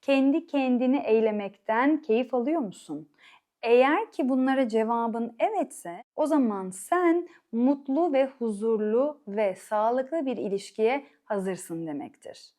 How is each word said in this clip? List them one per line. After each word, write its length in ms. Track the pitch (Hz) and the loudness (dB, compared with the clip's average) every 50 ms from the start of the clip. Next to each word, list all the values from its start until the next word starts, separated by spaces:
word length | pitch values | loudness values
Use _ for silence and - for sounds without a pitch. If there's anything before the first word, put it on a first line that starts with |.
Kendi 460 | _ - 277 269 262 277 277 330 330 - | _ 2 2 4 4 4 2 2 -2 -2
kendini 500 | - 285 262 254 247 240 254 254 262 285 - | -2 -2 0 2 2 2 2 2 0 0 2
eylemekten 960 | - 220 226 220 220 208 208 202 196 202 _ _ - 220 226 254 285 311 302 | 2 2 2 2 2 0 -2 -6 -8 -12 _ _ -2 0 2 4 2 2 2
keyif 320 | - - 220 233 254 247 - | 0 0 0 0 0 0 -2
alıyor 280 | 247 233 269 311 339 | -2 -2 0 -2 -2
musun? 480 | 254 196 175 - - - 156 147 156 _ _ _ _ - - _ _ _ _ _ - | -2 -6 -8 -14 -14 -12 -12 -12 -12 _ _ _ _ -20 -20 _ _ _ _ _ 0
Eğer 480 | 233 233 247 254 269 302 381 453 - | 4 6 6 6 6 4 0 -2 -4
ki 180 | - - 311 247 | -4 -2 -2 0
bunlara 380 | 269 254 254 262 269 269 269 226 | 2 2 2 2 2 2 0 0
cevabın 680 | 214 220 220 220 233 233 233 233 214 233 233 233 226 _ | 2 0 0 2 0 -2 -2 -2 -2 -4 -6 -6 -4 _
evetse, 640 | 302 381 440 392 302 - - - - 175 170 185 240 _ _ | -2 -2 0 -2 -4 -4 -8 -16 -14 -14 -14 -14 -18 _ _
o 100 | - 302 | -4 0
zaman 440 | 285 320 294 262 226 208 196 190 185 | 2 2 2 2 2 0 -4 -6 -8
sen 580 | 185 - - - 349 359 359 339 330 349 339 - - _ _ _ | -10 -12 -4 -2 0 2 4 4 4 2 0 -6 -14 _ _ _
mutlu 600 | - 226 240 262 285 277 - - 269 294 339 349 277 | -2 2 2 2 2 0 -2 -4 0 0 0 2 2
ve 120 | 262 269 | 2 0
huzurlu 960 | 269 262 _ 233 226 214 196 214 226 226 214 214 214 214 240 269 294 294 285 _ 208 | 0 -2 _ -6 -4 -4 -2 -2 -2 0 0 0 0 2 2 0 0 -2 -8 _ -8
ve 280 | 196 214 214 196 185 | -2 0 0 0 -2
sağlıklı 720 | - - - 220 208 214 226 240 262 262 262 320 330 294 | -4 -10 -4 -2 0 0 0 0 0 -4 -4 -4 -4 -4
bir 120 | 262 240 208 | -4 -4 -4
ilişkiye 680 | 247 202 196 196 196 - _ - 220 220 254 285 285 - _ _ _ | -4 -4 -4 -6 -6 -10 _ 0 0 0 0 0 -6 -10 _ _ _
hazırsın 640 | _ 220 202 190 190 185 175 - - 170 165 165 160 | _ -6 -4 -4 -4 -6 -8 -8 -10 -10 -8 -8 -8
demektir. 680 | 151 143 131 131 _ _ _ - - - - - _ | -8 -10 -10 -12 _ _ _ -18 -18 -18 -20 -20 _